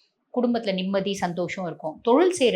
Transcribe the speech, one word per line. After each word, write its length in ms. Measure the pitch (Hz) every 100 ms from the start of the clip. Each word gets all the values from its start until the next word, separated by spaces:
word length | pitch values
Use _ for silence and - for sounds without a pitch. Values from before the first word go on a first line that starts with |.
| _ _ _
குடும்பத்துல 400 | 247 240 233 208
நிம்மதி, 400 | 185 190 196 190
சந்தோஷம் 520 | 190 180 175 175 - 175
இருக்கும், 340 | 151 156 -
தொழில் 340 | 233 262 370 -
செய்யற 160 | 247